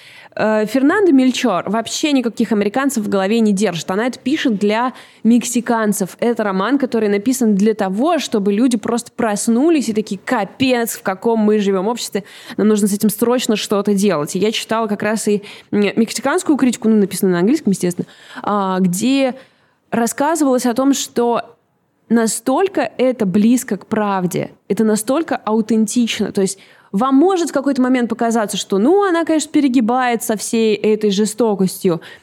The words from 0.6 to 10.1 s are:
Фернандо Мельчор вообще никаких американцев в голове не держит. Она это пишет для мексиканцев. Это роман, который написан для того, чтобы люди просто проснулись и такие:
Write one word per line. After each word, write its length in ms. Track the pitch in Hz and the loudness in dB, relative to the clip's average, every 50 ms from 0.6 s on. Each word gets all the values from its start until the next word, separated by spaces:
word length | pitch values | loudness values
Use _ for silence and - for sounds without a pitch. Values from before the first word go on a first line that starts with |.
| 214 | 0
Фернандо 440 | 214 - 269 262 285 359 427 415 349 | 0 0 2 2 2 2 4 4 4
Мельчор 580 | 277 262 262 262 240 - - 240 185 170 - - | 6 6 4 4 0 0 0 0 0 0 -2 -2
вообще 440 | 196 226 220 - - - - 302 | -4 -4 -4 -6 -6 -4 -2 0
никаких 400 | 285 262 233 233 208 - 233 - | 0 0 0 -2 -2 -2 -2 0
американцев 500 | 226 208 202 208 - 262 277 277 - 233 208 | 0 0 0 0 0 0 -2 0 -2 -2 -4
в 40 | 208 | -2
голове 320 | 196 196 190 196 220 233 | -2 0 0 2 2 2
не 120 | 220 208 | 2 2
держит. 380 | 202 185 220 190 170 160 - - | 2 2 0 0 -2 -4 -6 -4
Она 160 | 185 202 233 | -4 -2 -2
это 120 | 254 240 - | -4 -4 -6
пишет 380 | - 247 302 311 - 277 214 180 | -4 -4 -4 -2 0 -2 -2 0
для 340 | 202 208 208 220 247 262 - - - - - _ - | 0 0 0 0 -2 -4 -6 -8 -20 -20 -12 _ 2
мексиканцев. 920 | 220 240 240 - - - 240 220 - 240 226 220 208 196 - 190 170 - - | 4 4 4 2 0 -4 -4 0 0 0 0 0 0 0 -2 -4 -6 -4 -4
Это 240 | - 240 240 226 220 | -2 -2 0 0 -2
роман, 340 | 208 190 190 190 226 285 277 | -2 -2 -2 -2 0 0 0
который 300 | 254 233 - 226 220 202 | -2 0 0 0 0 0
написан 480 | 202 202 202 254 254 - 247 214 208 | 0 0 0 -2 -2 0 2 2 2
для 180 | 190 202 220 214 | 2 2 2 0
того, 440 | - 208 190 190 208 262 339 349 302 | 0 -2 -4 -2 0 0 0 0 0
чтобы 320 | - - - 214 190 202 | -2 -2 -2 -2 0 0
люди 240 | 202 202 254 269 233 | 0 2 2 2 0
просто 340 | 214 - 220 226 233 - - | 0 -2 -2 -4 -4 -4 -8
проснулись 800 | _ - 233 220 208 202 - - 226 233 285 339 339 302 220 220 | _ -4 -2 -2 -2 -2 0 0 2 2 4 4 2 2 0 0
и 40 | |
такие: 280 | 208 220 208 - | -2 -2 -2 -4